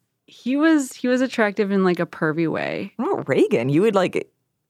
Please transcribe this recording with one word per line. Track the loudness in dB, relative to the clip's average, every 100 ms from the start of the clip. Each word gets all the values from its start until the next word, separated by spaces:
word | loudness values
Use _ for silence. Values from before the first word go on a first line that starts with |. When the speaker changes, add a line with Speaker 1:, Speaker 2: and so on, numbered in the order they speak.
| _ _ _
Speaker 1:
he | -12 -4 0
was, | 2 2 0
he | -4 -2
was | 0
attractive | 0 0 0 0 0
in, | 2
like, | 2 0
a | -4
pervy | -2 -2 0 -2
way. | -2 -4 -6 -8 -6
Speaker 2:
What | -4
about | -4 0
Reagan? | 2 2 2 2
You | 2
would, | 4 2
like | 0 -2 -8 _ _ _